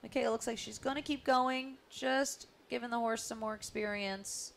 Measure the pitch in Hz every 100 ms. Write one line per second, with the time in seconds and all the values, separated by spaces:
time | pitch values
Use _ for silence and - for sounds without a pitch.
0 | 233 269 233 226 - 233 - 214 262 277
1 | 302 285 - 254 254 254 262 262 - -
2 | 262 262 277 - - - - 247 240 233
3 | 233 226 - 226 220 214 - - 208 208
4 | 202 196 202 - -